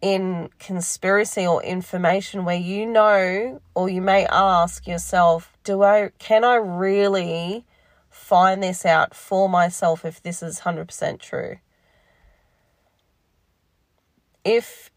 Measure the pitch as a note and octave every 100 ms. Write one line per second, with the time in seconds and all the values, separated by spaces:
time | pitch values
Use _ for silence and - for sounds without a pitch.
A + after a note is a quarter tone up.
0 | G3 F#3+ F#3 F3 - _ - F3+ F3 -
1 | F#3 G3+ A3 G#3 F3+ E3 - F#3 - F3+
2 | F3 G3 - G3+ F3 F3 F3+ G3+ A3+ A3
3 | G#3+ G3 F#3 G3 B3 C4+ _ F3+ F#3 F#3
4 | F#3+ G3 - F3+ G3 F3 F3 - - E3+
5 | - F3+ E3+ E3 - _ - G3 G3+ G#3
6 | G3+ _ - A3 A#3+ A#3+ G3+ F3 F#3+ G3+
7 | G3+ G3 F3 E3 F3 A3 - _ _ _
8 | _ - - F3+ F#3+ F#3+ F#3 F3+ F3 D#3+
9 | - - - F#3+ G3 F3 F3 - F3 E3
10 | E3 - F3 F3 E3 E3 F3+ D#3+ F3 -
11 | - - - - - - _ _ _ _
12 | _ _ _ _ _ _ _ _ _ _
13 | _ _ _ _ _ _ _ _ _ _
14 | _ _ _ _ G3+ A#3 - - -